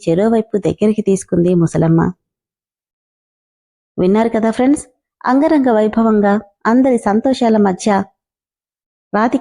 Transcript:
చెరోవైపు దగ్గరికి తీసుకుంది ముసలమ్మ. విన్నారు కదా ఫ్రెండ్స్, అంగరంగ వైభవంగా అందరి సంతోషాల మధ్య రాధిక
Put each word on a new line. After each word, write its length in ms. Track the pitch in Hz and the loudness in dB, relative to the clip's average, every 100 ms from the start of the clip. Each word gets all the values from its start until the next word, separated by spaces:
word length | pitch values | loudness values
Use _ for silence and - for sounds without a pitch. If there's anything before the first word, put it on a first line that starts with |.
| 165 | -2
చెరోవైపు 480 | 165 220 226 220 202 | 0 0 0 -2 -4
దగ్గరికి 460 | 160 165 214 214 | -4 -2 -2 0
తీసుకుంది 520 | 202 190 - 175 175 | -2 -2 -2 -2 0
ముసలమ్మ. 580 | 180 165 175 160 165 175 - _ _ _ _ _ _ _ _ _ _ _ _ _ _ _ _ _ - | 2 0 0 0 0 0 -6 _ _ _ _ _ _ _ _ _ _ _ _ _ _ _ _ _ -4
విన్నారు 300 | 180 208 226 | 0 0 0
కదా 220 | 226 220 | -2 -2
ఫ్రెండ్స్, 360 | 220 254 302 - _ _ - - | 0 0 0 -4 _ _ -8 -2
అంగరంగ 440 | 269 320 311 254 | 0 2 2 2
వైభవంగా 680 | 220 214 226 226 214 202 208 - _ - | 0 0 0 0 2 2 0 -4 _ -2
అందరి 320 | 247 262 240 | 0 2 0
సంతోషాల 580 | 214 208 269 254 233 214 | 0 -2 0 0 0 2
మధ్య 480 | 202 185 220 196 196 _ _ _ _ _ _ _ _ _ _ | 0 -2 -2 -2 -4 _ _ _ _ _ _ _ _ _ _
రాధిక 260 | 202 240 254 | -4 -2 -2